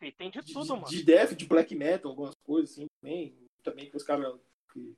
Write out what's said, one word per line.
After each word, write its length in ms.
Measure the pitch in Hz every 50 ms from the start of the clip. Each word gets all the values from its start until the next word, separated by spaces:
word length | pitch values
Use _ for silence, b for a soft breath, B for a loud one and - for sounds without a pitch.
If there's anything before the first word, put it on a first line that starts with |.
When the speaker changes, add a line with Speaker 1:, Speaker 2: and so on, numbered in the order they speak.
| 165 139 -
Speaker 1:
tem 140 | - 180 190
de 100 | 196 277
Speaker 2:
de, 100 | - -
Speaker 1:
tudo, 120 | - 277 311
Speaker 2:
de, 80 | 320
Speaker 1:
mano. 140 | 262 202 -
Speaker 2:
de 160 | 139 165 175
death, 300 | 151 160 165 190 - - 185
de 100 | - 170
black 280 | 139 160 165 165 - -
metal, 360 | 147 143 160 185 190 - 139
algumas 220 | 131 143 143 135 - _ _
coisas, 260 | 143 151 165 151 -
assim, 160 | - 147 147 151 - _
também, 340 | - 139 160 180 156 131 - 127 123 _ _ _ _
também 260 | 147 123 139 143 139
que 60 | -
os 80 | 143 -
caras, 280 | - 147 143 135 131 127 - _ _ _ _ _ _
que 220 | _ 131 120 117 113